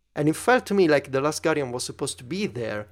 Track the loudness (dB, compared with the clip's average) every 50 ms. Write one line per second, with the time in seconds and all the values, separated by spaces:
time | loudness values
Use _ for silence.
0 | _ _ _ 0 2 2 2 2 2 4 4 4 4 0 2 4 4 6 4 4
1 | 2 0 -2 0 0 0 -4 -2 0 0 0 0 -2 -4 -4 -6 -8 -8 -8 -6
2 | -6 -8 -8 -10 -10 -8 -6 -4 -4 -4 -4 -6 -6 -6 -6 -8 -8 -10